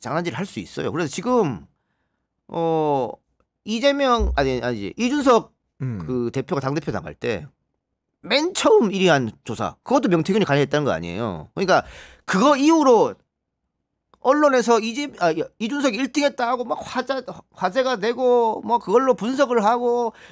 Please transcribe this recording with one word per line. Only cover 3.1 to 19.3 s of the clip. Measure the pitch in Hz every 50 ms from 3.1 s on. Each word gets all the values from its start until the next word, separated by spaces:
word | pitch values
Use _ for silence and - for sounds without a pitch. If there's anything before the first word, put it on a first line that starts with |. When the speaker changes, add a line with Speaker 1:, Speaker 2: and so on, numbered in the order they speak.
| - - _ _ _ _ _ _ _ _ -
Speaker 1:
이재명, | 202 220 233 262 285 277 285 277 254 240 226 - - -
아니, | 143 139 135 127 123
아니지, | 117 123 120 104 101 90 - -
이준석 | 233 240 285 294 247 269 240 220 226 - _ _ _ _ _ -
Speaker 2:
음. | 131 127 113 95 82
Speaker 1:
그 | 76 127 123 120 117
대표가 | - 135 127 - 139 139
당대표 | 131 135 147 151 143 -
나갈 | 110 92 76 80 76
때 | - - 120 110 87 147 - _ _ _ _ _ _ _ _ _ _ _ _ _ _ -
맨 | - 233 285 311 359 381
처음 | - - 294 427 427 240 185
일 | 196 190
위 | 190 180
한 | 151 139 123 107 - _ -
조사, | - 110 - 107 80 - _
그것도 | - - 240 285 226 220
명태균이 | 175 165 151 - 190 220 185
관여했다는 | - 139 143 139 139 143 151 147
거 | 120
아니에요. | 87 80 85 85 85 101 120 110 87 78 76 - -
그러니까 | 165 196 175 175 135 - - - - - - - _ _
그거 | - - 190 240 294 285
이후로 | 262 277 311 330 320 294 269 233 208 151 117 95 _ _ _ _ _ _ _ _ _ _ _ _ _ _ _ _ _ _ _ _ _
언론에서 | - 247 285 302 302 285 262 247 220 233 233 220
이재-, | 220 233 226 277 294 285 - -
아, | 180 165 160 160 139 - _ -
이준석이 | 220 214 285 285 262 269 202 233
일 | 269 -
등 | - 294 285
했다 | 285 285 - 240 233
하고 | 254 247 247
막 | 240 - -
화자-, | - - - 247 254 - 269 262 - - - - - _
화제가 | _ - - 190 180 262 254 262 254
되고, | 190 185 233 240 240 254 247 247 240 233 220 214 - -
뭐 | 214 233 240
그걸로 | - - 196 247 269 254
분석을 | 240 - 196 240